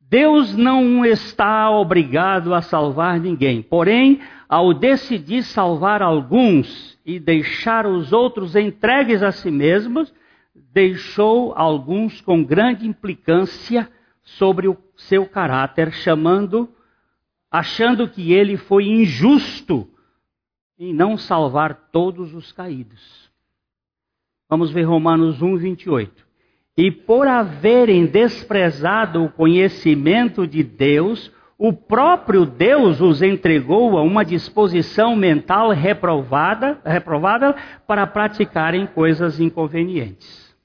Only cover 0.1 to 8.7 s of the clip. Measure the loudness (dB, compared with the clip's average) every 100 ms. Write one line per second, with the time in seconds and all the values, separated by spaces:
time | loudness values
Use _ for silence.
0.1 | 2 4 4 2 0 2 2 2 2 2
1.1 | 2 -2 -2 0 2 2 0 2 0 0
2.1 | 0 0 -2 -2 -4 -2 -2 -2 -2 -2
3.1 | -2 -4 -2 -2 -2 -2 0 2 4 4
4.1 | 4 0 -20 -2 2 2 2 2 0 -2
5.1 | -8 -4 -6 -4 -2 -2 0 -2 0 0
6.1 | 0 0 2 4 4 0 -8 -20 _ -12
7.1 | -8 0 0 0 -6 -2 -2 0 -2 0
8.1 | 0 0 -2 -4 -2 -2